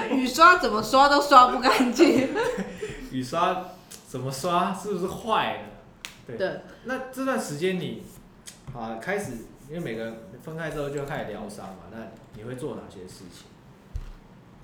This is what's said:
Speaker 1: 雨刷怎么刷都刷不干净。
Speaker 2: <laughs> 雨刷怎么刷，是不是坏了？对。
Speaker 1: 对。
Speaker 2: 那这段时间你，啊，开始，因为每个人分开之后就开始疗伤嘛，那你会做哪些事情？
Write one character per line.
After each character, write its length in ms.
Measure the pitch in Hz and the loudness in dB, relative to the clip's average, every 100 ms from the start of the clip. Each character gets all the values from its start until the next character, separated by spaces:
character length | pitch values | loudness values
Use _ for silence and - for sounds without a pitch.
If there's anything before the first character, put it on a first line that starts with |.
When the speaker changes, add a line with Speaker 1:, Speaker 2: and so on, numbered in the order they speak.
| - | 2
Speaker 1:
雨 180 | 269 254 | 0 0
刷 300 | - 339 359 | 8 8 8
怎 120 | 247 | 4
么 140 | 214 | 0
刷 240 | 220 269 285 | 2 6 8
都 140 | 285 | 6
刷 260 | 285 262 247 | 8 10 10
不 120 | 254 | 6
干 320 | 254 277 247 | 2 4 2
净。 340 | 247 294 240 262 403 480 440 - | 6 6 6 2 0 -2 -2 -6
Speaker 2:
<laughs> 400 | - - 123 - | -8 -10 -10 -8
雨 100 | 131 | -6
刷 420 | 127 165 180 185 - - - - - | -4 0 0 0 -6 -14 -20 -20 -12
怎 140 | 131 | -8
么 100 | 131 | -8
刷， 440 | - 180 175 190 | -4 0 2 0
是 200 | 190 208 | -2 -4
不 60 | 185 | -4
是 80 | 180 | -4
坏 540 | - 226 196 117 - | -4 0 0 0 -4
了？ 20 | 104 - - - - - - | -10 -18 -20 -18 -18 -18 -12
对。 80 | 113 | -4
Speaker 1:
对。 240 | 185 147 - - | -4 -4 -12 -16
Speaker 2:
那 140 | 226 254 - | -8 -8 -8
这 100 | 254 | -6
段 160 | 269 233 | -2 -2
时 160 | - 143 | -4 -2
间 240 | 185 185 | -2 -2
你， 240 | - - - - - - - - - 120 | -4 -8 -14 -20 -20 -20 -20 -20 -16 -10
啊， 240 | 113 113 | -8 -8
开 160 | 180 202 | -4 -4
始， 140 | 135 113 - - 135 | -4 -10 -14 -20 -14
因 40 | |
为 60 | 170 | -10
每 160 | 143 110 | -6 -6
个 80 | |
人 140 | 113 113 - 127 | -8 -10 -16 -16
分 140 | 160 160 | -12 -10
开 120 | 160 | -8
之 100 | 147 | -6
后 100 | 143 | -6
就 160 | 143 139 | -6 -6
开 180 | 143 | -6
始 80 | 104 | -8
疗 160 | 101 104 | -8 -10
伤 180 | 101 95 | -12 -14
嘛， 160 | 92 87 | -16 -16
那 60 | 113 110 - - 107 | -14 -14 -16 -20 -16
你 80 | |
会 140 | 113 127 | -12 -8
做 180 | 147 107 | -8 -10
哪 60 | 92 | -12
些 120 | 98 92 | -16 -16
事 160 | - 90 | -16 -18
情？ 160 | - - - - - - - - - - - - - | -20 -20 -20 -20 -20 -14 -12 -12 -18 -20 -20 -20 -20